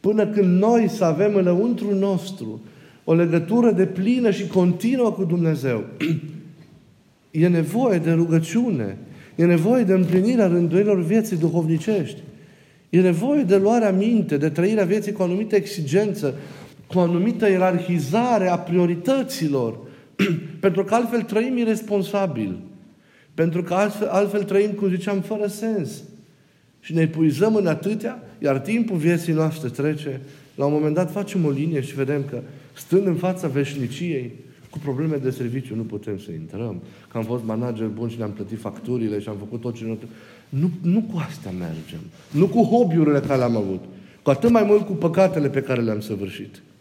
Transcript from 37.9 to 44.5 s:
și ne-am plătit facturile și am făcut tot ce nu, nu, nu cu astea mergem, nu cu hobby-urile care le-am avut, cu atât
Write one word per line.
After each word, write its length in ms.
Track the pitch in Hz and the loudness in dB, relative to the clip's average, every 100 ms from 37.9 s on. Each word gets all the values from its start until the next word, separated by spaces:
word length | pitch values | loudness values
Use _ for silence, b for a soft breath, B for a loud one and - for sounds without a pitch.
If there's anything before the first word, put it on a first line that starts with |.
| 104 117 | -6 -8
și 80 | 117 | -6
ne-am 120 | 107 | -8
plătit 280 | 98 95 110 | -8 -10 -8
facturile 600 | 104 104 - 123 110 104 | -10 -10 -6 -4 -2 -4
și 80 | 101 | -6
am 80 | 104 | -10
făcut 220 | 104 117 | -10 -10
tot 160 | 120 113 | -8 -8
ce 80 | |
nu, 140 | 113 110 - B B B B | -8 -10 -12 B B B B
nu, 220 | 135 175 - | -2 -2 -2
nu 200 | 170 196 | 0 0
cu 180 | - 170 - | 0 -6 -8
astea 220 | - 98 | -10 -10
mergem, 500 | 92 85 80 76 82 - B B | -8 -8 -8 -12 -16 -16 B B
nu 160 | 143 190 | 2 2
cu 160 | 233 | 4
hobby-urile 580 | 220 233 220 165 151 143 | 4 4 4 4 4 4
care 180 | 139 135 | 2 0
le-am 180 | 123 113 | 2 0
avut, 280 | 98 95 - B B B | -2 -6 -8 B B B
cu 80 | - | 0
atât 200 | 139 233 | 2 4